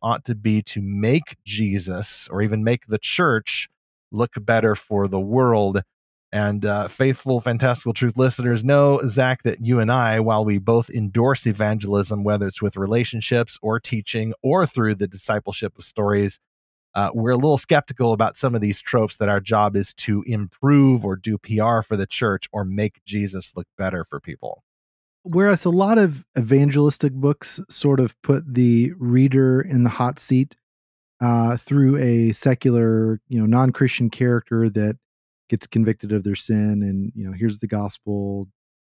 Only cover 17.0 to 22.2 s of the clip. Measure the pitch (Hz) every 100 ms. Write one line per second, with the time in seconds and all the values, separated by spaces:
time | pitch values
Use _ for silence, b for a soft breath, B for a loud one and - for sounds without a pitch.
17 | 101 117 113 127 147 139 - 151 - 131
18 | 117 107 110 - 131 117 104 101 - 123
19 | 107 - 101 101 95 107 104 101 95 -
20 | - 104 - 110 98 _ 139 143 135 123
21 | 101 95 110 104 - 107 113 113 - 104
22 | 95 -